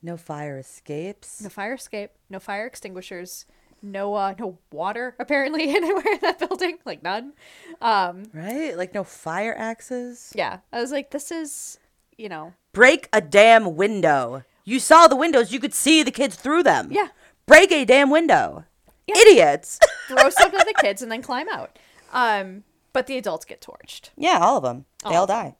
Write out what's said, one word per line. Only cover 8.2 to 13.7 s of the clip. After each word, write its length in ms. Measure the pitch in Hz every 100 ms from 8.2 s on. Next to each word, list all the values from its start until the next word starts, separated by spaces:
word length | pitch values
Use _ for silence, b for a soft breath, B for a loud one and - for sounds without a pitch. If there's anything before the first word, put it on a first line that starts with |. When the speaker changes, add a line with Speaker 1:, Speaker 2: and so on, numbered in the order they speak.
| 208
Speaker 1:
Right? 440 | 156 180 254 311 175
Like, 180 | 185
no 80 | 202
fire 520 | 190 - - 170 220 -
axes? 760 | 220 226 - 247 247 240 - 214
Speaker 2:
Yeah. 220 | 151 190 _
I 80 | 233
was 120 | 240
like, 180 | 277 285
this 220 | 294 -
is, 460 | 330 311 - - - _ _ _ _
you 120 | 214
know. 240 | 165 160 _ _
Speaker 1:
Break 360 | 190 247 311 -
a 80 | 220
damn 540 | 160 202 220 226 208